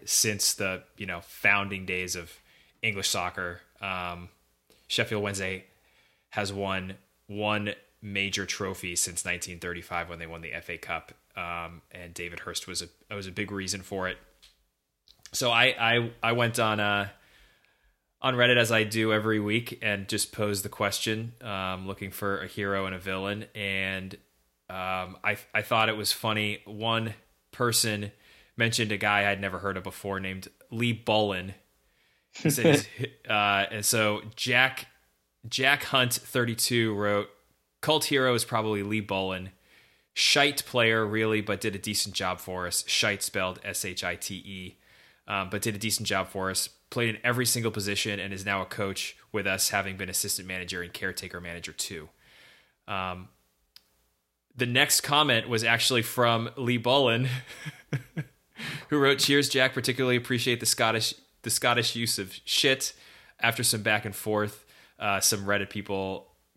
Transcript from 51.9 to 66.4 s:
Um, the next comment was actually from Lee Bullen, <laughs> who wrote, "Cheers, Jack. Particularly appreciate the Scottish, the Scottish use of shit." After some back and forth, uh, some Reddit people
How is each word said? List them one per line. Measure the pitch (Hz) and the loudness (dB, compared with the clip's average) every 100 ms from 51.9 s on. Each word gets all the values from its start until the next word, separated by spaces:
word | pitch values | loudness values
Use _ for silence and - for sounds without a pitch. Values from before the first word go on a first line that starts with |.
| 87 78 _ _ - - - _ _ - | -8 -12 _ _ -20 -20 -20 _ _ -8
Um, | 98 92 90 95 _ _ _ _ - _ _ _ _ _ _ _ 120 | -6 -4 -8 -12 _ _ _ _ -20 _ _ _ _ _ _ _ -4
the | 120 | 2
next | 123 147 - | 4 4 2
comment | - 147 151 113 113 | 4 4 6 4 2
was | 113 | 0
actually | 113 117 - 123 | 4 4 4 2
from | 113 - 120 117 113 - | 2 2 4 4 0 -4
Lee | 123 120 | 0 0
Bullen, | 120 139 127 113 131 127 - - 151 - - 131 - | 4 4 6 4 0 -2 -8 -14 -14 -16 -8 -8 -6
<laughs> | - - _ _ - - - - | -10 -10 _ _ -14 -10 -10 -2
who | 151 | 4
wrote, | 135 139 | 6 6
"Cheers, | 139 143 143 | 6 4 4
Jack. | 131 131 | 4 2
Particularly | 127 123 127 127 123 | 2 -2 2 2 2
appreciate | 120 123 127 117 | 2 0 2 2
the | 113 | 0
Scottish, | - 113 113 110 - _ _ | 2 4 4 0 -4 _ _
the | 117 | -4
Scottish | - 123 120 113 117 | 2 4 4 2 -2
use | 113 - | -2 -2
of | 95 - | -4 -10
shit." | - - 143 135 - - - - - - | -2 2 4 2 -2 -8 -20 -20 -20 0
After | 117 113 | 0 2
some | 120 110 | 0 2
back | 107 107 | 2 2
and | 104 | 0
forth, | 98 110 107 104 - - - - _ | -6 0 0 0 -4 -20 -20 -20 _
uh, | 107 98 | -2 2
some | - 107 | 2 2
Reddit | 98 101 98 | 0 0 0
people | 107 98 98 95 95 - _ | -6 -4 -2 -2 -6 -12 _